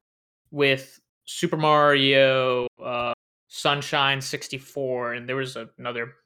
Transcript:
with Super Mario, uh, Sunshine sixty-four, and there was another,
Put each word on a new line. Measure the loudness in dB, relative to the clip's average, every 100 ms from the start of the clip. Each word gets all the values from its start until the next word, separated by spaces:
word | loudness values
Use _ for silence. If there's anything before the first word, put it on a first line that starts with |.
| _ _ _ _ _
with | 0 2 2 -4 -20 _ _ -14
Super | -4 -2 0
Mario, | 4 6 6 4 4 6 6 4 0 0 -4 _
uh, | -8 -4 -4 -6 _ _ _
Sunshine | -4 -2 -2 -2 0 0 0
sixty-four, | -4 -10 -10 -14 -12 -8 -6 -4 -6
and | -8 -6
there | -6
was | -6 -10 -14 _
another, | -10 -8 -10 -14